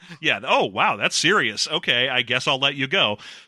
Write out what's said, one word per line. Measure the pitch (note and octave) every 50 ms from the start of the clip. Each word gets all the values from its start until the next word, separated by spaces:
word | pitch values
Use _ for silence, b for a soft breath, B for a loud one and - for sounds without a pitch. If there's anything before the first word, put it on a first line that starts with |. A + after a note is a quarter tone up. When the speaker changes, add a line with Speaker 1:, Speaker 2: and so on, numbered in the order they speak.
| B B
Speaker 1:
<laughs> | E3+ B D#3
Speaker 2:
Yeah, | D3 A#2 G2+
th-, | A2+ D3
"Oh, | A3 - F3
wow, | A2+ F#2 A2 E3+ G#3+ B2+
that's | G2 A#2 F#3 -
serious. | - - D#3+ G#3 G3 C#3 A2 G#2 - - -
Okay, | D#3 C3+ - - B2+ A#2+ B2+ C#3
I | B2+ B2+ B2
guess | A#2+ B2 B2+ -
I'll | D#3 C#3 C3
let | C#3 C#3+ C#3+
you | C#3 C3+
go." | C3 E3+ G3 C#3+ G#2+ G#2 B B B B B B